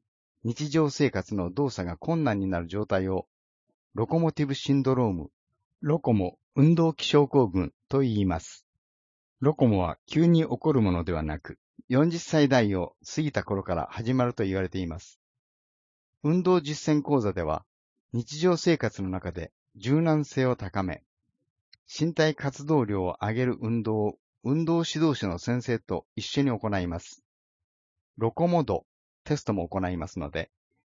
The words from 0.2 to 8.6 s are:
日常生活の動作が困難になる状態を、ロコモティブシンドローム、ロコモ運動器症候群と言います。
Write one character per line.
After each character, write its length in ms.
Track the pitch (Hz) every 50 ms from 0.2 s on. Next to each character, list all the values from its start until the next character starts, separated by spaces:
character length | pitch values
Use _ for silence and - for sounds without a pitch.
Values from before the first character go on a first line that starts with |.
| _ _ _ _ -
日 240 | 117 117 - 151 151
常 220 | 139 160 156 143
生 200 | - - 147 127
活 240 | - 98 90 - 110
の 160 | 98 87 87
動 200 | 92 113 143 131
作 180 | - - 90 85
が 80 | 85
困 280 | - - - 165 165 156
難 160 | 127 107 98
に 60 | 98
な 140 | 95 92 85
る 60 | 87
状 180 | 85 92 104 104
態 240 | - 101 95 95 95
を、 180 | 95 90 - _ _ _ _ _ _ _ _ _ _ _ _ _ -
ロ 120 | 101 113
コ 120 | - 165 170
モ 140 | 165 160
テ 100 | - -
ィ 40 | 147
ブ 80 | 139 139
シ 200 | - - - 139
ン 80 | 139
ド 120 | 131 131 131
ロ 140 | 127 123 107
ー 40 |
ム、 180 | 92 85 76 - _ _ _ _ _ _ _ _ _ _
ロ 180 | - 143 - -
コ 140 | - 127
モ 260 | 113 101 92 90 - _ _ _ -
運 200 | 135 143 160 170
動 180 | 160 165 165
器 140 | 156 - -
症 200 | - - 147 147
候 220 | 135 - 139 127 98
群 240 | 87 95 87 76 - _ _ -
と 120 | 139 139
言 180 | 139 127 107 104
い 80 | 101
ま 140 | 92 82 82
す。 260 | - - - -